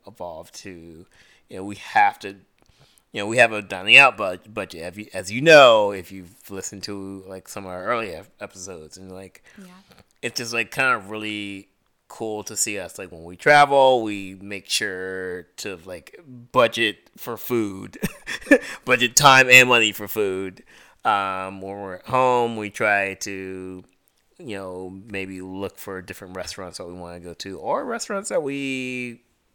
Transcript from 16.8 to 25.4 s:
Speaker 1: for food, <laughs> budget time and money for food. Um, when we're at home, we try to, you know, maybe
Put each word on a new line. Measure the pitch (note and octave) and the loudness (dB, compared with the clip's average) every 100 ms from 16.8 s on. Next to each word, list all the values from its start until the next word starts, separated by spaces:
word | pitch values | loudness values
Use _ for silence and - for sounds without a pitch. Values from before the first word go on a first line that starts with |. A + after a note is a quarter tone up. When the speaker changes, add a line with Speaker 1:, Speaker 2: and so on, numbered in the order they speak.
| A2+ - _ - | -2 -2 _ -16
Speaker 1:
for | - A2+ | -12 -12
food, | - A#2+ G#2 F#2+ G#2 - - - - - | -2 0 0 -4 -12 -8 -8 -8 -12 -14
<laughs> | - - - - - | 4 4 4 -10 0
budget | B2+ A#2+ | 2 2
time | - C#3+ C3 B2+ | 6 8 10 10
and | B2+ B2+ | 10 10
money | A#2+ A2 | 6 4
for | G2+ G2+ | -2 -6
food. | A2 G2+ F#2+ F#2+ F2+ - - - _ | -2 -2 -2 -6 -10 -20 -20 -20 _
Um, | A2+ G2+ G2 F#2 F#2+ G2 | 0 0 0 -4 -8 -10
when | F#2+ G2+ | -12 -12
we're | G2 F#2 | -12 -14
at | - | -2
home, | B2+ B2+ B2 A#2+ A2 | 2 4 4 0 -2
we | G#2 | -8
try | - A2 G2+ G2 | -2 2 2 0
to, | F#2+ - F#2+ F#2+ F#2+ F#2 F#2 - _ _ _ _ - | -4 -10 -10 -10 -10 -12 -14 -18 _ _ _ _ -20
you | D#3+ G2+ | -12 -12
know, | F#2+ F#2 F#2 F#2+ A2 | -10 -12 -12 -14 -12
maybe | G2 F#2+ F#2 | -10 -8 -10